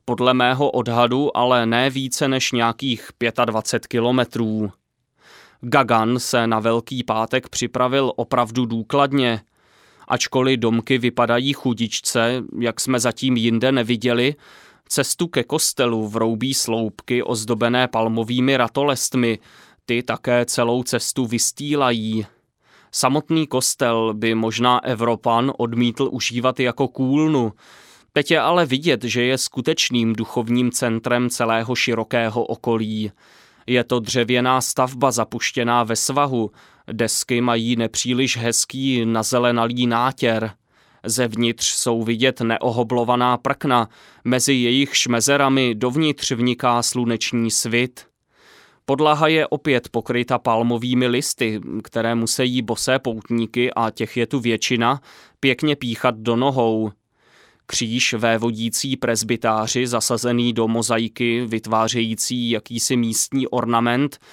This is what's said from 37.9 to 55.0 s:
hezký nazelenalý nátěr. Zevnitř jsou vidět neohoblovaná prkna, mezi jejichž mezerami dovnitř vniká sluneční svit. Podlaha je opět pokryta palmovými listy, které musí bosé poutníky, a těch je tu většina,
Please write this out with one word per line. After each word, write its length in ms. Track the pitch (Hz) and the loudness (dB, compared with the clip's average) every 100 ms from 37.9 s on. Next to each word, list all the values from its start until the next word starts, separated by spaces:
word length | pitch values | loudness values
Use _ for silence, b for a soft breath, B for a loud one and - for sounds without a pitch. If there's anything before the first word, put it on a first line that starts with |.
| - 120 123 131 123 | -2 -2 0 0 0
hezký 680 | 117 117 - 131 135 123 113 | -2 0 -2 -4 -2 0 2
nazelenalý 800 | 113 110 127 123 120 117 123 123 | 0 2 2 2 2 0 2 2
nátěr. 640 | 117 127 - 120 110 110 - b b b b 110 | 2 0 0 0 0 -2 -8 b b b b -6
Zevnitř 600 | 117 120 107 117 117 - | -2 -2 0 0 0 -2
jsou 380 | - - 117 | -2 -2 -2
vidět 380 | 113 117 131 127 | -2 0 0 0
neohoblovaná 960 | 117 113 131 117 113 123 117 123 123 123 | -2 0 -2 0 0 0 2 2 2 0
prkna, 520 | 131 139 147 123 110 B B B | -2 -2 0 0 0 B B B
mezi 300 | - 127 135 | -2 0 2
jejichž 540 | 135 120 127 139 - - | 2 2 2 0 0 0
mezerami 680 | 117 113 143 139 135 127 107 | 0 2 4 4 2 2 0
dovnitř 560 | 123 135 156 143 - | -2 0 0 0 -4
vniká 520 | 117 123 120 127 120 | 0 0 0 2 2
sluneční 680 | 117 123 120 113 - 120 113 | 0 -2 -2 -2 -2 -2 -2
svit. 540 | - 120 117 127 - - _ _ b b b b b - | -2 0 0 -2 -6 -20 _ _ b b b b b -4
Podlaha 420 | 139 151 147 156 | 0 2 4 4
je 200 | 160 151 | 2 0
opět 420 | 147 156 127 - | -2 0 0 0
pokryta 500 | 117 - 120 120 123 | -6 -2 -2 0 0
palmovými 680 | - 113 117 120 123 123 127 | 0 2 2 0 0 0 2
listy, 540 | 123 - - 117 107 - 92 | 0 -2 -2 -4 -4 -8 -10
které 320 | - 117 113 117 | -8 -4 -2 0
musí 460 | 113 - 127 127 | -2 0 0 0
bosé 380 | 110 113 - 131 | -2 -4 0 0
poutníky, 720 | - 113 - 117 113 - 123 | -2 -6 -4 -2 -2 0 -2
a 180 | - 113 | 0 -2
těch 260 | - 110 - | -2 -6 -2
je 100 | 117 | -2
tu 120 | 139 | -2
většina, 640 | 117 110 - 123 117 135 | -2 -2 0 0 0 0